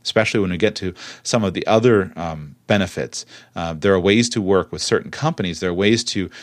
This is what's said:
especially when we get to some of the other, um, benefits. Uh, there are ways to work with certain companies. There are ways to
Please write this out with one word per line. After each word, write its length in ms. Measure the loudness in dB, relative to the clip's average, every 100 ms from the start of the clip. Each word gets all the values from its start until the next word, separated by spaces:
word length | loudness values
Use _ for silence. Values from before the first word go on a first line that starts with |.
especially 380 | -2 0 0 0
when 100 | 0
we 80 | 0
get 160 | 0 -2
to 180 | -6 -8 -14 -14
some 200 | -2 0
of 120 | 0
the 120 | -2 2
other, 460 | 4 6 4 2 -6
um, 400 | -8 -8 -12 -14 -2
benefits. 580 | 0 0 -4 -8 -10 -14 -20 -14 -8
Uh, 180 | -6
there 200 | -2 2
are 60 | 4
ways 280 | 4 4 2
to 120 | 0
work 300 | 2 2 0
with 100 | -6
certain 280 | -2 -2 -2
companies. 500 | -4 -4 -2 -4 -4
There 100 | -4
are 40 |
ways 300 | 0 2 2
to 260 | 0 -4 -6 -10